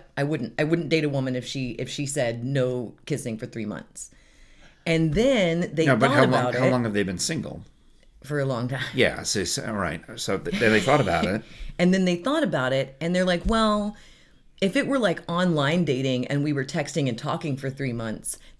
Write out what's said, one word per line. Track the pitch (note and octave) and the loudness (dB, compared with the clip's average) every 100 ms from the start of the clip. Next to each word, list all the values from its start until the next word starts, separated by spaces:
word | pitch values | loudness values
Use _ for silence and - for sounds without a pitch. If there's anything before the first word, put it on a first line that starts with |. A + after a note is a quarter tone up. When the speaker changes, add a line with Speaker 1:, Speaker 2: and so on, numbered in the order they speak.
| - - | -6 -4
Speaker 1:
I | |
wouldn't. | C#3+ D#3 A#2+ - | -2 -2 -4 -2
I | |
wouldn't | D3+ E3 D3+ | 0 0 2
date | D#3+ | 0
a | D3 | 0
woman | C#3 C3 B2+ | 0 -2 -4
if | B2 | -6
she, | C3+ B2+ | -6 -6
if | A#2 C3 | -6 -8
she | - C#3+ | -6 -4
said | C#3+ A#2+ A#2+ | -2 -2 -2
no | B2 C#3 B2+ B2+ A2+ - | -2 0 0 -2 -6 -10
kissing | - C#3+ B2 A2 | -6 -6 -4 -8
for | |
three | A#2+ A2+ G#2+ | -8 -8 -8
months." | F2 - - - - _ - - - - _ - | -8 -12 -18 -18 -20 _ -20 -20 -20 -20 _ -2
And | E3 E3 | 2 2
then | D3+ B3 B3+ F3+ E3 F3 | 4 4 4 2 2 0
they | D3 | 0
Speaker 2:
No, | D#3+ C3 | 2 4
but | C3 | 4
Speaker 1:
thought | C3+ | 4
Speaker 2:
how | |
long, | C3 | 4
Speaker 1:
about | B2+ B2 | 4 2
Speaker 2:
how | B2 C3 | 2 2
Speaker 1:
it | |
Speaker 2:
long | B2+ | 2
have | A#2 | 2
they | G#2 | 0
been | F#2+ F2+ | 0 -2
single? | - D#3+ - C#2 - _ - - _ - | -4 -4 -6 -10 -16 _ -20 -20 _ -18
Speaker 1:
for | - D3 | -6 -2
a | C3+ | -2
long | B2 A#2+ | -2 -4
time. | B2+ - | -6 -2
Speaker 2:
Yeah, | - G2 - | 2 2 2
so, | - G#2+ | -4 -2
so, | F2 - G#2+ | -2 -4 -4
all | |
right. | G#2+ F2 E2+ - A2+ | -2 -2 -4 -10 -10
So | - G2 | -4 -4
th-, | F2 F#2+ | -2 0
then | A2+ | 4
they | G#2+ | 4
thought | F#2+ D3 | 6 4
about | G#2+ E2+ E2 | 4 2 2
it. | G#2 - - | -2 -4 -12
Speaker 1:
<laughs> | - - | -8 0
And | F3+ | 4
then | F#3+ F#3 | 4 2
they | F3 | 0
thought | G#3 D#4 | 0 0
about | C4+ D3+ B2+ | 2 0 0
it, | C3+ C3+ - | 0 -2 -4
and | E3 | -2
they're | F3+ F#3 | 0 2
like, | F3 | 0
"Well, | F3 A3+ A3 G#3 G#3 - - - - - _ - | 2 2 2 0 -2 -8 -16 -20 -20 -20 _ -2
if | F#3+ - | 0 2
it | - | 2
were, | C4+ | 2
like, | G#3 E3 - | 2 0 -2
online | E3+ F3+ D#3 C#3 E3+ | 0 2 2 2 2
dating | D3+ B2+ C3+ B2+ B2+ | 2 0 0 0 0
and | C#3+ | -2
we | D3 | 0
were | C#3+ | -2
texting | C3 F3 C#3+ E3+ C#3 | -2 -4 -4 -2 -2
and | A2+ | -2
talking | C#3 D#3 E3 C3+ | -4 -4 -4 -4
for | C3+ | -6
three | C3+ C#3 | -6 -4
months, | A#2 A2+ A2 - - - - | -4 -6 -8 -10 -14 -16 -6